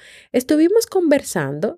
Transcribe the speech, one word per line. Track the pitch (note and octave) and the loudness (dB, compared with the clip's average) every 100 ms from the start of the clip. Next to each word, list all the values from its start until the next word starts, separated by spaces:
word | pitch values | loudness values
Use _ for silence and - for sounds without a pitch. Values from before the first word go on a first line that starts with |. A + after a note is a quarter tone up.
| - - _ | -14 -20 _
estuvimos | B3+ C4 D4+ E4 A4+ - | -4 0 2 2 2 0
conversando | F#4+ E4 C#4+ - F3+ C#3 D3 A3 | 0 2 0 0 -6 -4 -4 -6